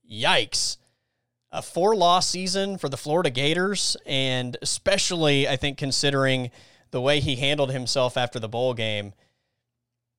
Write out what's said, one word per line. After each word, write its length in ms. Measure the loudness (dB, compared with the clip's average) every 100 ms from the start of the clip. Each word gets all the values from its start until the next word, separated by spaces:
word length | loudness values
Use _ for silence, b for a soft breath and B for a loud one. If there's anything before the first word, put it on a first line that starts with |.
| _
yikes. 680 | -2 2 2 0 -4 -4 -6 _ _ _ _ _ _ _
A 100 | -10
four-loss 680 | -6 0 2 4 6 6 2
season 500 | -2 -4 -2 -2 -4
for 100 | -6
the 80 | -6
Florida 340 | -2 0 0
Gators, 680 | 0 0 2 0 -2 -2 -4
and 520 | -2 -2 0 -2 -4 -6
especially, 880 | -6 -4 0 2 2 2 4 4 2
I 80 | 0
think, 220 | -4 -4
considering 720 | -2 0 2 2 2 2 -2 b b b b
the 100 | -2
way 200 | 2 2
he 160 | 0 0
handled 340 | 0 0 0
himself 460 | -2 -2 0 0 0
after 240 | -2 -4
the 80 | -6
bowl 260 | -2 -2
game, 380 | 0 -2 -4 -6 -14 _ _ _ _ _ _ _ _ _